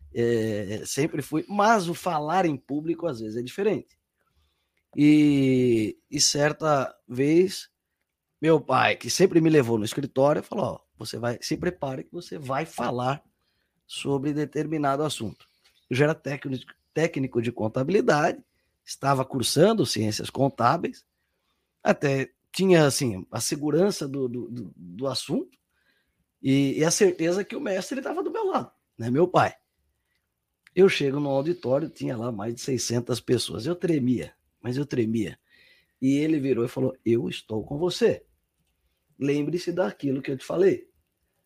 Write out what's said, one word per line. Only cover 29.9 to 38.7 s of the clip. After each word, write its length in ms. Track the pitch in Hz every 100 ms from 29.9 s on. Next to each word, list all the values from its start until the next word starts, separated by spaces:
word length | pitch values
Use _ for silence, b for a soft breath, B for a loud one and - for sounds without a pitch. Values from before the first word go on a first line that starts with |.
| _ _ _ _ _ _ _ _
Eu 140 | - 185
chego 320 | - 143 139
no 100 | 143
auditório, 580 | 135 147 175 120 135 156
tinha 280 | - 143 127
lá 160 | 120
mais 240 | 110 107 120
de 40 |
seiscentas 600 | - 127 - 117 120 120
pessoas, 460 | - 123 - - 120
eu 100 | 175
tremia, 580 | 180 156 123 117 76 - _ _
mas 160 | 127 127
eu 80 |
tremia. 540 | 143 131 110 113 92 - b b b b b _
E 160 | 131 139
ele 220 | 156 160
virou 240 | 135 117
e 40 | 120
falou, 280 | - 127 -
"Eu 240 | - 117 92
estou 360 | - - 110
com 140 | - 147
você. 460 | 175 170 226 - - _ _ _ _